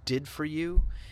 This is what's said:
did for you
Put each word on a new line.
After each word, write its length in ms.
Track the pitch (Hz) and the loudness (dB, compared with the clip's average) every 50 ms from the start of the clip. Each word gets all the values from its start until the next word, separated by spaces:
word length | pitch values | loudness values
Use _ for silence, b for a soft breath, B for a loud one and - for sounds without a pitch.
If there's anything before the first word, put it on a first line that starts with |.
| - | -2
did 240 | - 127 135 143 - | 0 0 0 -2 -4
for 160 | - - 151 | -6 -6 -4
you 400 | 151 156 156 165 170 180 175 - B B B B B | -2 -2 -2 -2 4 4 4 4 B B B B B